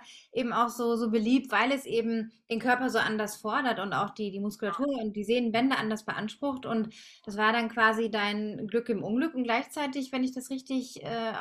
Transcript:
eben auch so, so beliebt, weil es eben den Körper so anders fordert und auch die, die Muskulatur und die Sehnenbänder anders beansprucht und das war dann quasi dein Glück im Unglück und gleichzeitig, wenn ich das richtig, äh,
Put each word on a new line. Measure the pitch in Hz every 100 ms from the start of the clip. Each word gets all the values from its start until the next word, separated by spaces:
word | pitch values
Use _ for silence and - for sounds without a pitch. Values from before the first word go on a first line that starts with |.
| - - _
eben | 247 240
auch | 214 233
so, | 233 233 233
so | 233
beliebt, | 226 214 262 -
weil | 208 247
es | 277 -
eben | 226 226 226 220 - -
den | 226
Körper | 254 254 254
so | 214
anders | 196 214 208 -
fordert | 214 214 262 190
und | 196
auch | 147 202
die, | - 208
die | 196
Muskulatur | 208 208 202 196 285 262
und | 214 202
die |
Sehnenbänder | 202 240 233 226 269 254
anders | 220 214 -
beansprucht | - 214 - 285 254 -
und | 226 220 - - - -
das | 202
war | 214
dann | 233 226
quasi | 240 220 220 226
dein | 214 208 208 214 - 214
Glück | 233 233
im | 254
Unglück | 180 240 320 254
und |
gleichzeitig, | 233 233 277 311 285 277 262
wenn | 262
ich | 254
das | 254 -
richtig, | 269 262 262 247 -
äh, | - 226 226 208